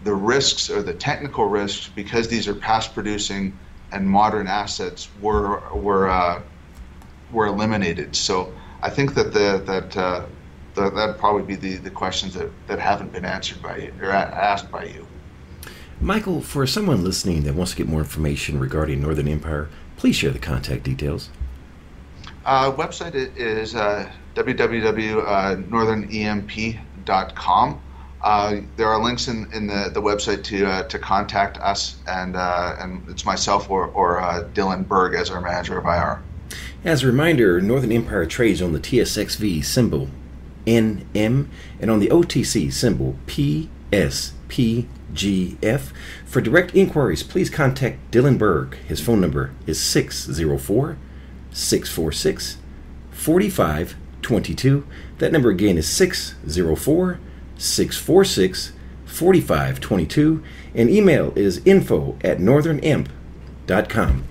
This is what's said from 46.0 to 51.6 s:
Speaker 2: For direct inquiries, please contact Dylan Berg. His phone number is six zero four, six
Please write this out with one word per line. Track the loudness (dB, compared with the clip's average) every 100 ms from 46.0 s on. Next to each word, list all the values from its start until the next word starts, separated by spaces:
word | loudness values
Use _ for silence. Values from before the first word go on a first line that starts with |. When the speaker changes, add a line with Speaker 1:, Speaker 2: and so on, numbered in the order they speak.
| -14 -16 -2
Speaker 2:
For | 0
direct | 4 4 4 4
inquiries, | 4 4 2 0
please | -2 -2 0
contact | 2 2 2 -2 -4 0
Dylan | 4 6 6
Berg. | 6 4 0 -8 -6
His | -4
phone | 2 4
number | 4 2 -2 -6 -4
is | -2
six | 0 0 0 -4 -6
zero | -2 0 0
four, | 0 0 0 -4 -12 -16 -16 -16 -14
six | -6